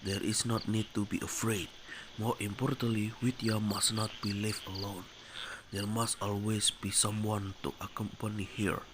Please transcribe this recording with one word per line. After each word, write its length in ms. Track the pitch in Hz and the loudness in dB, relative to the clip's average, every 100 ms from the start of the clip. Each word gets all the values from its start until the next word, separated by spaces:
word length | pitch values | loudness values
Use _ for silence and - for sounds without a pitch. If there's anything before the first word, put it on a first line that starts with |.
There 220 | 101 98 | -2 0
is 220 | 95 110 | 0 0
not 220 | 117 113 - | 2 0 2
need 200 | 110 107 | 0 2
to 100 | - | 0
be 140 | 104 - | 0 0
afraid. 480 | - - 113 104 82 - - - - - | -2 0 0 0 -2 -10 -14 -12 -12 -4
More 180 | 107 - | -2 0
importantly, 720 | 104 101 131 135 117 110 107 110 | -2 0 0 2 2 2 0 2
Witya 400 | 120 127 113 110 | 0 2 2 2
must 320 | 107 98 - | 2 2 2
not 180 | 110 107 - | 2 0 0
be 120 | 104 | -2
left 320 | 101 107 107 | 2 0 -2
alone. 400 | - 92 101 92 90 - - - - - - | -6 -6 -6 -6 -10 -16 -14 -12 -10 -10 -6
There 140 | 98 | -2
must 360 | 104 110 113 - | 0 2 2 2
always 480 | 101 101 104 110 - | 2 2 2 4 2
be 200 | - 98 | 2 2
someone 640 | - 107 107 107 107 98 95 | 4 4 4 2 2 0 -4
to 100 | - - | -4 -4
accompany 680 | 98 - 107 - 107 107 95 - | -8 -4 -6 -2 -4 -2 -4 0
her. 240 | 98 71 - | 2 2 -2